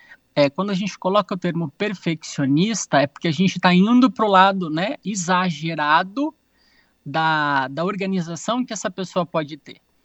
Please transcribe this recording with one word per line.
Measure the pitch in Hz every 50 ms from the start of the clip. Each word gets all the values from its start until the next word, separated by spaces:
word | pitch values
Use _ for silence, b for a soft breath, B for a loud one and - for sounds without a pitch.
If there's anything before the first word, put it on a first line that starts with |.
| b b b b _ _ _
é, | - 143 139
quando | - - 190 208
a | 202
gente | 180 220 185 - -
coloca | - 185 190 208 196 - 208
o | 180
termo | - 175 156 165 170 143 - -
perfeccionista, | 202 214 208 - - 180 165 160 - - - - 143 131 139 151 180 220 226 - - - - 143
é | 139
porque | - - - - 170
a | 147
gente | 139 190 185 - 180
tá | - 185 175
indo | 180 190 220 240 247 247 254
pro | - - 220
lado, | 208 196 185 190 196 196 196 180 156
né, | 151 160 185 220 285 - -
exagerado | 185 220 196 170 160 185 180 185 185 160 135 156 165 165 151 147 147 156 170 190 190 202 262 285 311 - _ _ _ _ _ _ _ _ _ _ _ _ _ -
da, | 147 135 160 160 160 156 156 151 147 143 139 131 131
da | 139 151 170
organização | 190 208 185 196 190 196 185 165 165 170 160 - - 226 254 247
que | - 226
essa | 165 - 220
pessoa | 185 - 190 - - 190 175
pode | - - 165 156 139 160
ter. | 147 _ - 117 _ _ _ _ _